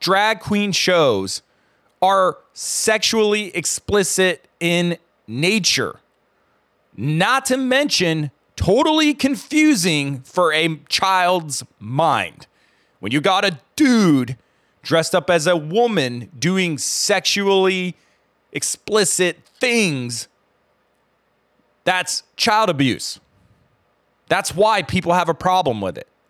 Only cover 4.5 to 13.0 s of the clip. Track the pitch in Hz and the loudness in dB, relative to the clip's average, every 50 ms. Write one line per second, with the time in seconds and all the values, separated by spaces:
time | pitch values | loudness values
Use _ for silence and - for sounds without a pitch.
4.5 | _ - 170 170 170 175 175 175 170 - _ _ _ _ _ - 110 127 156 180 | _ -4 -2 0 2 2 2 0 -2 -4 _ _ _ _ _ -10 -6 -2 0 0
5.5 | 214 220 170 - - 135 113 76 - - _ _ _ _ _ _ _ _ _ _ | 2 2 0 0 0 0 -2 -4 -6 -10 _ _ _ _ _ _ _ _ _ _
6.5 | _ _ _ _ _ _ _ _ _ - 104 143 151 160 185 220 254 269 262 - | _ _ _ _ _ _ _ _ _ -8 -4 -2 0 0 0 0 0 0 0 -2
7.5 | 254 269 262 247 254 269 294 - - - 190 165 160 160 151 143 - _ _ _ | -2 -2 0 0 2 2 2 0 0 0 0 0 0 0 -2 -4 -8 _ _ _
8.5 | _ - - - 190 247 320 320 311 311 311 302 294 - - 277 277 190 - - | _ -2 0 2 4 4 4 4 4 2 2 2 2 0 0 -2 -2 -4 -6 -4
9.5 | - 302 311 311 294 202 165 185 156 147 143 139 139 127 127 - - 185 180 160 | 0 2 4 4 4 2 2 0 0 0 -2 -4 -6 -8 -10 -6 -2 0 2 2
10.5 | 151 156 165 165 160 143 - - - - - 190 190 185 180 175 185 180 160 151 | 2 2 0 0 -2 -4 -6 -6 -4 -2 0 2 2 2 2 2 2 0 -2 -6
11.5 | 135 - 120 - _ _ 101 107 127 143 165 160 135 110 95 82 - - - - | -8 -10 -10 -12 _ _ -12 -6 -2 0 2 2 2 0 -2 -4 -8 -14 -20 -20
12.5 | _ _ _ _ _ _ _ _ _ _ | _ _ _ _ _ _ _ _ _ _